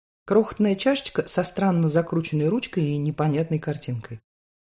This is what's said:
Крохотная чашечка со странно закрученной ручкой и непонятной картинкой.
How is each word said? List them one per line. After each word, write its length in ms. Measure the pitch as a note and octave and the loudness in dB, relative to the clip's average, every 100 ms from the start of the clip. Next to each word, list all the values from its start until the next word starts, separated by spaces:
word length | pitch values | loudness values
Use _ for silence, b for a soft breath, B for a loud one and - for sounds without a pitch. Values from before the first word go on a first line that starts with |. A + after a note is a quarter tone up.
| _ _ | _ _
Крохотная 520 | - G3+ G#3+ - G#3 G3 | 2 2 2 2 0 2
чашечка 500 | C4 C4+ - - - | 2 0 -2 -4 -2
со 160 | - | -2
странно 460 | E3+ - G3 E3+ E3 | -2 0 2 2 2
закрученной 600 | D#3 E3 E3+ D#3+ D3+ D3+ | 2 0 -2 -2 0 0
ручкой 360 | A3+ - - | 0 -2 -2
и 120 | D3+ D3 | -2 0
непонятной 640 | D3 D3+ D3+ C#3+ E3 D#3 | -2 0 0 0 0 -2
картинкой. 600 | D#3 C#3+ - A#2+ - A2+ _ _ _ _ | -4 -6 -6 -8 -8 -14 _ _ _ _